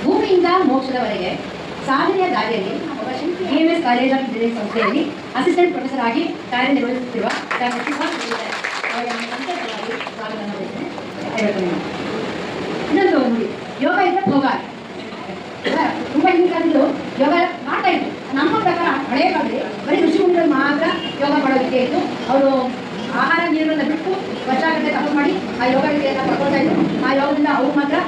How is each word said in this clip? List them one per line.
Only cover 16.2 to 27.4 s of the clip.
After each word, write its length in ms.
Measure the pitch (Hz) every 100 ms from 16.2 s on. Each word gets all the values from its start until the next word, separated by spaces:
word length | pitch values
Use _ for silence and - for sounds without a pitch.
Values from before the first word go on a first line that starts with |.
| 359
ಹಿಂದಿನ 220 | 349 359
ಕಾಲದ್ದು 720 | 330 311 302 - - - -
ಯೋಗ 120 | 277 339 349 - 254
ಮಾಡ್ತಾ 240 | 359 381
ಇದ್ರು. 460 | 320 - - - 269
ನಮ್ಮ 220 | 320 427
ಪ್ರಕಾರ 220 | 381 339
ಹಳೆಯ 500 | 330 277 - 262 359
ಕಾಲದಲ್ಲಿ 560 | - 226 247 - 202 190
ಬರೀ 160 | 349
ಋಷಿ 160 | 330 392
ಮುನಿಗಳು 320 | 359 339 330
ಮಾತ್ರ 360 | 269 277 294 330 349 - -
ಯೋಗ 220 | 285 294
ಮಾಡೋದಕ್ಕೆ 340 | 262 254 - 254
ಇತ್ತು. 560 | 240 330 - - -
ಅವರು 380 | 269 277 262 254 - - 202 220
ಆಹಾರ 360 | 233 285 339 339
ನೀರನ್ನ 320 | 311 311 302
ಬಿಟ್ಟು 280 | 294 311 370 370 - - -
ವರ್ಷಗಟ್ಟಲೆ 400 | 262 320 311 311
ತಪಸ್ 240 | 285 294
ಮಾಡಿ 460 | 294 285 359 233 -
ಆ 60 | 254
ಯೋಗ 180 | 262
ವಿದ್ಯೆಯನ್ನ 460 | 302 294 277 277 -
ಪಡ್ಕೊಳ್ತಾ 260 | - 277 294
ಇದ್ರು. 500 | 302 - - - 254
ಆ 60 |
ಯೋಗದಿಂದ 340 | 277 285 302